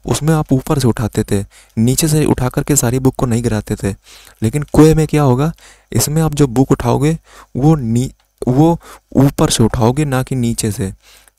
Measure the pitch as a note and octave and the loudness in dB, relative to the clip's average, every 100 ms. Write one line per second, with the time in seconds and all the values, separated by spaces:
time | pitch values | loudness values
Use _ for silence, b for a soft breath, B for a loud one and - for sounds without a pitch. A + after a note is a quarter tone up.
0 | - B2+ D3 D#3+ - C3 - D3+ B2+ - | -6 -4 0 0 0 -2 0 0 0 0
1 | G#2+ - G#2+ G2+ G2+ b b - A2+ C3 | -2 -4 -2 -2 -4 b b -2 0 0
2 | D#3+ D#3 D3 - B2 - - C#3+ A#2+ C3 | 0 2 2 0 0 -4 -2 0 0 0
3 | C3 - B2+ A#2 A#2 G#2+ - G#2+ G2+ G2 | 0 0 -2 -2 -2 -4 -4 -6 -6 -8
4 | B B B B A2 D3 D3 - D#3 D#3 | B B B B -4 -4 -2 4 4 4
5 | D#3 D3+ C#3+ B2 D3+ - b b b B2+ | 2 0 2 2 0 -6 b b b -4
6 | C3 D#3 D#3+ C#3+ C#3+ A#2 C3+ C3+ A#2+ B2 | -2 0 -2 0 0 2 0 0 0 0
7 | C#3+ E3 _ B B - C#3+ D#3+ A#2 A#2 | 0 -2 _ B B -2 2 2 2 -2
8 | C3 - _ - - B2+ D#3+ E3+ B B | -2 -8 _ -8 -2 2 2 2 B B
9 | _ - C#3 - D#3+ - A2 - A2+ C3 | _ 2 2 2 -2 2 0 2 0 0
10 | D3+ C3 B2+ C3 A#2 A#2 A2+ G#2 G2 G#2 | -2 -4 -4 -4 -4 -2 -4 -4 -8 -10
11 | b b b | b b b